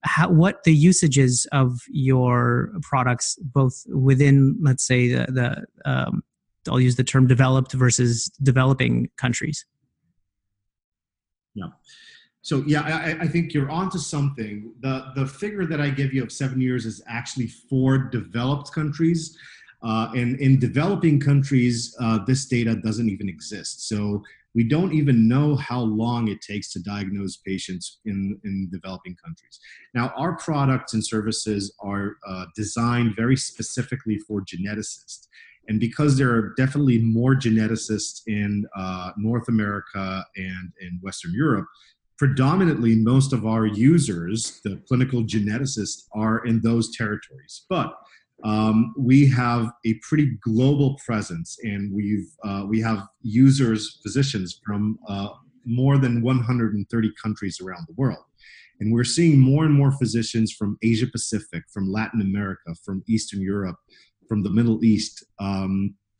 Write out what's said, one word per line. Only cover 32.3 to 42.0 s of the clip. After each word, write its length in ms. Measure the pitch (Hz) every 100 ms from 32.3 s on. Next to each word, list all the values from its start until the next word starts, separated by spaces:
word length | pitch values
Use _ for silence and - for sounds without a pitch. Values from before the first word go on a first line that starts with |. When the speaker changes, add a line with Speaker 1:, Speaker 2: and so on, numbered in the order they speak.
| 92 90
Speaker 2:
designed 600 | 95 101 - 117 120 117 104
very 200 | 117 131
specifically 840 | - - - - 113 120 - 107
for 240 | - 104
geneticists. 840 | 95 87 98 107 107 - _ - _ - - _ -
And 100 | 110
because 400 | 113 113 151 135
there 120 | 135
are 240 | 117 104 -
definitely 420 | 139 143 143 117
more 360 | 113 113 123
geneticists 880 | 131 117 110 110 110 - 107 - - -
in, 400 | 104 104 101 104 98
uh, 360 | 92 92 92 98
North 320 | 107 120 120
America 800 | 113 104 101 - 101 95 95 - -
and 360 | 92 92 92 -
in 180 | 92 90
Western 320 | 95 - -
Europe, 340 | 143 156 107 - _ _ _